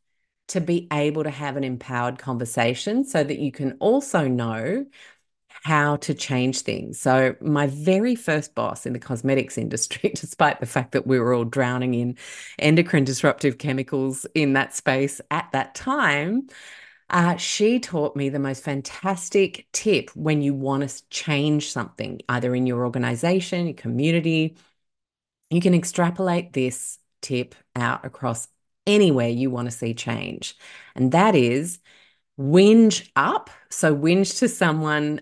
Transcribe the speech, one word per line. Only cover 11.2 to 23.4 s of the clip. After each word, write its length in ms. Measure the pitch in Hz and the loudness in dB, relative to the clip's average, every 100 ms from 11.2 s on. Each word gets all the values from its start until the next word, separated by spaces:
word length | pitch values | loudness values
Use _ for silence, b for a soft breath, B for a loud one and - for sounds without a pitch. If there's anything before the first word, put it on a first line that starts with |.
| 117 | 2
all 120 | 123 117 | 0 0
drowning 480 | 135 123 127 127 | 0 0 0 -2
in 240 | 120 120 123 B B B B | -2 -2 -6 B B B B
endocrine 460 | 151 160 170 160 131 | 4 4 4 2 2
disruptive 540 | 127 147 - 143 123 | 2 0 2 0 -2
chemicals 680 | 147 131 127 139 135 131 - 160 | -4 -4 -4 -4 -4 -4 -4 0
in 180 | 143 | 2
that 220 | 135 131 - | 2 0 -2
space 460 | - 131 139 - - | -2 0 0 -4 -6
at 180 | 156 - | -6 -4
that 200 | 135 - - | -4 -4 -6
time, 720 | 262 294 190 143 160 233 269 B B B B B _ | -4 0 2 2 0 -2 -4 B B B B B _
uh, 280 | 180 175 170 | 0 2 0
she 420 | - - 214 247 | -4 0 2 2
taught 360 | - 170 147 143 | -2 -2 -2 -2
me 100 | 139 | -4
the 120 | 143 | -2
most 240 | 139 131 | -4 -4
fantastic 1040 | - 139 120 - 185 180 - 202 185 - - | -6 -6 -8 -8 -4 -4 -2 0 0 -2 -10
tip 380 | - 220 160 - - | -4 0 0 -2 -4
when 260 | 156 151 | 0 2
you 120 | 143 | 0
want 340 | 139 135 135 139 | -2 -2 -2 -4
to 220 | - - | -8 -12
change 600 | - - 143 151 147 147 | -10 -2 0 2 0 0
something, 480 | 131 104 - 107 92 - | -6 -8 -8 -10 -8 -4
either 260 | 123 123 | -2 0
in 140 | 127 127 | 0 0
your 160 | 120 | 0
organization, 840 | 123 123 123 120 170 185 | -2 -2 -2 0 0 0